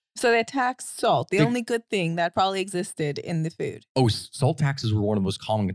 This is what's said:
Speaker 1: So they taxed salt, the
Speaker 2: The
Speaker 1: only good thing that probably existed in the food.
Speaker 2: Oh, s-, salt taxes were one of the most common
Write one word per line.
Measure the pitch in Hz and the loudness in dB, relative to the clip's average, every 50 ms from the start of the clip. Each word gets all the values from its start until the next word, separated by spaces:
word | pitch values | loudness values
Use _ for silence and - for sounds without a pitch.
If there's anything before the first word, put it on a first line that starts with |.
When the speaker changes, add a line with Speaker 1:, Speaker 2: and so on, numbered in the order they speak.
| _ _ - | _ _ -6
Speaker 1:
So | - 254 240 | -2 2 2
they | 233 233 226 | 4 2 2
taxed | 226 254 277 247 247 262 - - - - - | 0 -2 -2 -2 -2 -2 -6 -10 -14 -8 -2
salt, | - 220 - - - - | 0 2 2 2 0 0
the | - 196 | 2 2
Speaker 2:
The | - | 4
Speaker 1:
only | 233 240 247 | 4 2 0
good | 233 - 240 226 - _ | -2 -2 -2 -4 -2 _
thing | 220 196 170 165 165 | -2 0 0 0 0
that | 175 170 175 - | 0 -2 0 0
probably | 196 190 190 196 190 | 0 0 2 0 -2
existed | 185 196 - 175 190 - - - 156 147 143 - | -4 -4 -4 -4 -4 -4 -6 -4 -4 -4 -4 -6
in | - - 175 160 | -6 -4 -2 -2
the | 160 160 | -2 -4
food. | - - - 104 - - - _ - | -4 -6 -6 -6 -6 -10 -12 _ 2
Speaker 2:
Oh, | 131 127 | 4 4
s-, | 113 - - - - | 4 2 0 -6 -12
salt | - - 131 135 165 - | -4 0 0 0 2 2
taxes | 151 143 135 - - 113 | 0 0 0 0 -2 0
were | 107 107 | 0 2
one | 101 104 107 | 2 2 2
of | 101 | 2
the | 95 | 0
most | 95 98 - | 0 -2 -4
common | - - 110 107 101 92 | -4 -2 0 0 0 -2